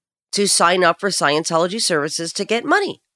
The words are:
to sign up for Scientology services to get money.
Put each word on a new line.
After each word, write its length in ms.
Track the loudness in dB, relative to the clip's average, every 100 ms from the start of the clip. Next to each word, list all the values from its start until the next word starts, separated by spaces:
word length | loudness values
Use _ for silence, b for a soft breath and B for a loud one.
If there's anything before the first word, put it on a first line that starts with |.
| _ _ _
to 160 | -2 0
sign 360 | 2 2 4
up 160 | 2 2
for 100 | -2
Scientology 720 | 0 0 0 0 0 0 -2
services 520 | -2 0 -2 -6 -6
to 120 | -6 -4
get 200 | -2 0
money. 360 | 0 0 -8 _